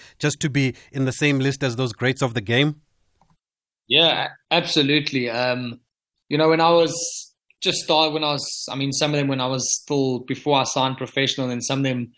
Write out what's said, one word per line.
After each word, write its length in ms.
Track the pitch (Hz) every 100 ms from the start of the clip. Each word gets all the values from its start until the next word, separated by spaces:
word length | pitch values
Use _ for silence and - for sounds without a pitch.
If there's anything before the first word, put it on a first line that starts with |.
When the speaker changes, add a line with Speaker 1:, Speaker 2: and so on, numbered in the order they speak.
| - _
Speaker 1:
just 200 | 151 -
to 80 | 156
be 260 | 131 131 - -
in 140 | 139 131
the 60 |
same 280 | - 147 139
list 240 | 131 135
as 120 | 135 117
those 180 | 127
greats 280 | - 123 131
of 140 | 131 117
the 60 |
game. 400 | 101 117 147 147 _ _ _ _ _ _ _ _ _ _ _
Speaker 2:
Yeah, 420 | 139 165 104 139 - _
absolutely. 800 | 165 170 160 139 147 143 139 120
Um, 500 | 117 127 127 123 - _ _ _ _ _
you 100 | 147
know, 120 | 156
when 120 | 160
I 80 | 165
was 640 | 170 165 - - - - _ _ _
just 180 | 190 -
started, 340 | - 156 156
when 100 | 151
I 80 | 151
was, 360 | 143 - - -
I 40 | 131
mean, 160 | 139
some 200 | 135 151
of 80 | 147
them 80 | 139
when 140 | 131
I 60 | 127
was 280 | 131 - 135
still, 440 | - 143 135 123
before 400 | 123 131 147 139
I 40 |
signed 340 | 127 139 131 127
professional, 520 | 127 - 135 - 127
and 140 | 120
some 160 | 117 135
of 40 |
them 300 | 135 123 117